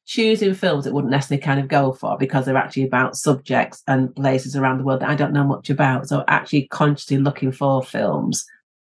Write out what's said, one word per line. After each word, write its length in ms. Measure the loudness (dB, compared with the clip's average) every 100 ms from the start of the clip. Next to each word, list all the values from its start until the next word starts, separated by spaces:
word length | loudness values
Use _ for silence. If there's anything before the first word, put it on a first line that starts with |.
choosing 480 | -6 0 2 4 2
films 300 | 0 0 0
that 80 | -2
wouldn't 180 | -2 0
necessarily 300 | 0 0 -2
kind 180 | 0 0
of 80 | 2
go 240 | 2 2
for 260 | 0 -4 -2
because 260 | 0 0 2
they're 100 | 0
actually 280 | 0 -2
about 320 | 0 0 0 0
subjects 640 | 0 0 0 0 0 -4 0
and 280 | 0 0 0
places 400 | 0 0 -2 -2
around 220 | 0 0
the 60 |
world 160 | 0 -2
that 100 | 0
I 40 | 0
don't 160 | 0
know 120 | 2
much 260 | 0 0 -2
about. 380 | 0 2 0 -2
So 160 | -2 0
actually 380 | 0 0 -2 0
consciously 500 | 0 0 0 0 0
looking 340 | 0 0 -4
for 300 | 0 0 0
films. 600 | -2 -4 -2 -2 -2 -4 -6 _ _ _ _